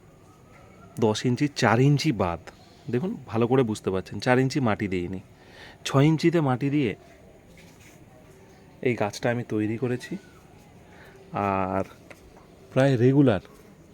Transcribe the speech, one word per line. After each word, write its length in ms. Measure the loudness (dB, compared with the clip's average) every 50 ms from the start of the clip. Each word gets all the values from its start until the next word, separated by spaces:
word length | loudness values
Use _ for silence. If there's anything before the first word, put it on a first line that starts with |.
| _ -20 -20 _ -20 -20 -20 _ -20 -20 -20 -20 -20 -20 -20 -20 -20 -14 -4 0
দশ 260 | 0 0 0 0 -2
ইঞ্চি, 220 | -2 -2 -2 -2 -4 -2
চার 240 | 0 2 2 4 4
ইঞ্চি 320 | 4 4 4 2 0 -2
বাদ, 280 | -2 0 -2 -2 -2 -6 -10 -18 -20 -20 -20 -20 -20 -18 -10 -6
দেখুন 240 | -4 -4 -4 -4 -8 -8 -12
ভালো 200 | -6 -2 -2 0
করে 160 | 2 2 2
বুঝতে 280 | 2 0 -2 -4 -4 -4
পারছেন, 300 | -4 -4 -6 -8 -12 -6
চার 180 | 0 2 2 2
ইঞ্চি 220 | 2 0 -2 -2
মাটি 280 | 0 0 0 -2 -2 -4
দিইনি, 320 | -2 -4 -4 -4 -8 -10 -12 -18 -20 -20 -20 -20 -20 -20 -20 -20 -20 -14 -10
ছয় 200 | 0 2 4 4
ইঞ্চিতে 360 | 4 4 2 2 0 2 2
মাটি 300 | 0 0 -2 -2 -2 -2
দিয়ে 240 | -2 0 -2 -2 -4 -8 -14 -20 -20 -20 -20 -20 -20 -20 -20 -20 -20 -20 -20 -20 -20 -20 -20 -20 -20 -20 -20 -20 -20 -20 -20 -20 -20 -20 -20 -20 -20 -20 -20 -20 -16 -4
এই 120 | -2 -2 -2
গাছটা 360 | 0 -4 -6 -6 -4 -4 -2
আমি 140 | -2 -2 -4 -4
তৈরি 280 | -2 -2 -2 -2 -4
করেছি। 400 | -4 -4 -4 -4 -6 -8 -10 -12 -12 -14 -18 -20 -20 -20 -20 -20 -20 -20 -20 -20 -20 -20 -20 -20 -20 -20 -20 -20 -20 -20 -10
আর 520 | -6 -2 -2 0 0 0 -2 -2 -2 -4 -4 -6 -10 -20 -20 -20 -20 -20 -20 -20 -20 -20 -20 -20 -20 -20 -16 -4
প্রায় 240 | 0 2 2 4 4
রেগুলার 440 | 4 4 4 6 6 4 4 4 0 -4 -10 -20 -20 -20 -20 -20 -20 -20 _